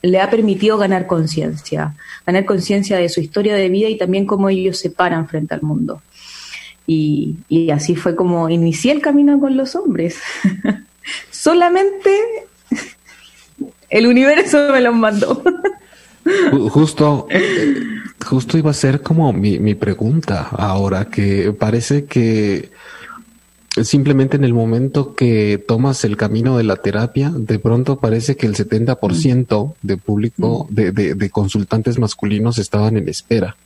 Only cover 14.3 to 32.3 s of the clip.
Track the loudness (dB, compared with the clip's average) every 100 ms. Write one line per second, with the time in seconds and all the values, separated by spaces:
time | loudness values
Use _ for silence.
14.3 | 4 4 2 4 4 4 2 2 0 0
15.3 | 0 0 0 -4 -6 _ -20 -20 _ -2
16.3 | 2 2 2 2 2 2 2 2 2 0
17.3 | -2 0 0 0 0 -4 -10 -12 -16 -4
18.3 | -2 0 0 0 0 0 0 0 2 2
19.3 | 2 0 2 0 0 -2 -2 0 0 -2
20.3 | -4 -4 -4 -2 0 0 -2 -4 -2 0
21.3 | 2 0 0 0 0 0 -2 0 0 2
22.3 | 2 0 -2 -6 -20 -20 -20 -20 -20 -20
23.3 | _ _ _ _ -4 0 2 2 2 2
24.3 | 2 2 2 0 0 0 -2 -4 0 2
25.3 | 2 2 -2 0 0 0 0 -2 -2 -2
26.3 | 0 0 2 0 0 -2 -2 -2 -2 -2
27.3 | -2 -2 -2 0 0 0 0 0 0 -2
28.3 | -2 -2 -2 -2 0 0 0 0 0 2
29.3 | 2 0 -2 -2 -8 -6 -6 -2 -2 -2
30.3 | -2 -2 -2 -4 -2 0 0 -2 -2 -4
31.3 | -2 -2 -2 -2 -2 -2 -2 -2 -2 -4